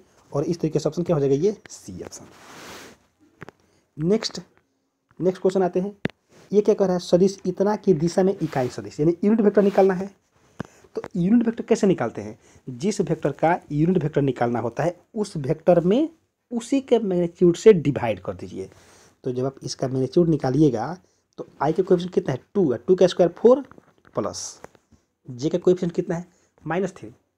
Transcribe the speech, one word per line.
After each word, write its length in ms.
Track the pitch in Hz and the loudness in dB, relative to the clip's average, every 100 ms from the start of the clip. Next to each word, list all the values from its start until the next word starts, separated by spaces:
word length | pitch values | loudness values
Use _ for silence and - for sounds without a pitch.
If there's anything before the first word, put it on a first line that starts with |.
| _ _ - | _ _ -10
और 120 | 143 | -6
इस 160 | 156 170 | -4 -2
तरीके 180 | 160 151 | -2 -2
से 100 | 151 | -4
ऑप्शन 140 | 147 | -4
क्या 140 | 170 156 | -2 0
हो 40 | |
जाएगा? 140 | 139 139 | 2 2
ये 200 | 185 208 - | 0 -4 -12
सी 320 | - - 90 | -20 -16 -16
ऑप्शन। 240 | - - - - - - - - - - _ _ _ - - - _ _ _ - | -16 -18 -20 -20 -20 -20 -20 -20 -20 -20 _ _ _ -20 -20 -20 _ _ _ -6
नेक्स्ट, 440 | 160 220 - - - _ _ _ _ _ _ - | -2 -2 -2 -12 -18 _ _ _ _ _ _ -4
नेक्स्ट 220 | 165 185 | -4 0
क्वेश्चन 200 | 190 190 | 0 0
आते 180 | 180 185 | 0 -2
हैं, 160 | 196 208 - - _ _ - | -6 -8 -12 -12 _ _ -2
ये 80 | 196 | 0
क्या 140 | 208 | 2
कह 100 | 202 | 2
रहा 100 | 196 | 2
है? 60 | 180 | -2
सदिश 400 | 180 175 196 190 190 | 2 4 2 0 -6
इतना 300 | 180 196 208 | -2 -2 0
की 160 | - 165 | 2 2
दिशा 260 | 170 - | 2 2
में 120 | 190 | 0
इकाई 340 | 196 160 143 127 | 0 -4 -4 -4
सदिश, 300 | - 101 - | -6 -12 -2
यानी 160 | 151 170 | 0 2
यूनिट 160 | 202 220 | 2 2
वेक्टर 220 | 208 202 | 2 4
निकालना 320 | 202 196 190 | 2 4 2
है। 220 | 185 196 _ _ _ _ - - _ _ - | 2 -6 _ _ _ _ -16 -16 _ _ -14
तो 60 | - 185 | -8 -2
यूनिट 300 | 175 240 233 | 2 2 2
वेक्टर 180 | 220 | -4
कैसे 220 | - 220 202 | -2 2 2
निकालते 340 | 180 117 113 | 2 -2 -6
हैं? 180 | 104 - _ _ - | -12 -14 _ _ -16
जिस 320 | 123 175 208 | -6 -4 -2
वेक्टर 320 | 160 160 151 | -2 -2 -4
का 240 | 139 160 180 - | 0 0 0 -2
यूनिट 300 | 147 160 185 | -2 2 0
वेक्टर 200 | 156 151 | 0 -2
निकालना 380 | 139 123 120 120 | -2 0 -2 -2
होता 220 | 117 117 | -4 -4
है, 120 | 151 175 _ | -4 -6 _
उस 220 | 220 208 165 | -8 -8 -6
वेक्टर 420 | 131 156 - 175 | -4 -2 2 2
में 260 | 170 226 320 _ _ _ - | 4 0 0 _ _ _ -10
उसी 280 | 240 226 277 | -8 -2 -4
के 160 | 269 233 | 0 0
मैग्नीट्यूड 580 | 220 180 170 - 180 170 | 0 -2 -2 2 2 6
से 160 | 220 | 6
डिवाइड 460 | 196 139 123 117 101 | 6 4 -2 -4 -6
कर 140 | - | -8
दीजिए। 340 | 92 95 95 95 - _ - _ _ | -12 -12 -14 -14 -16 _ -20 _ _
तो 80 | 135 | -8
जब 140 | 123 131 | -6 -6
आप 100 | - | -8
इसका 240 | 143 - 135 | -14 -8 -6
मैग्नीट्यूड 400 | 131 131 - 170 | -4 -2 2 2
निकालिएगा, 680 | 151 135 135 156 113 123 180 _ _ _ - | 2 0 2 2 2 -6 -10 _ _ _ -18
तो 80 | - - | -16 -6
आई 100 | 139 | -4
का 100 | 175 | -2
कोएफिशिएंट 320 | 180 180 180 | 2 2 0
कितना 180 | 190 180 | -4 -4
है? 80 | 131 _ | -8 _
टू 180 | 202 170 | 0 0
है, 60 | 113 | 0
टू 160 | - | 2
का 120 | 185 185 | 4 4
स्क्वायर 260 | - 175 | 4 0
फ़ोर 280 | 175 226 269 262 - _ _ _ | 4 4 4 0 -18 _ _ _
प्लस 460 | - 104 - - - - _ _ _ _ _ - | -8 -6 -8 -14 -16 -20 _ _ _ _ _ -18
जे 200 | 123 147 | -6 -4
का 100 | 175 | -2
कोएफिशिएंट 360 | 180 180 175 | 0 0 -2
कितना 220 | 170 175 170 | -6 -6 -6
है? 100 | 175 _ _ _ | -10 _ _ _
माइनस 320 | 151 165 190 | -8 -6 -6
थ्री, 180 | - 110 127 _ | -8 -20 -20 _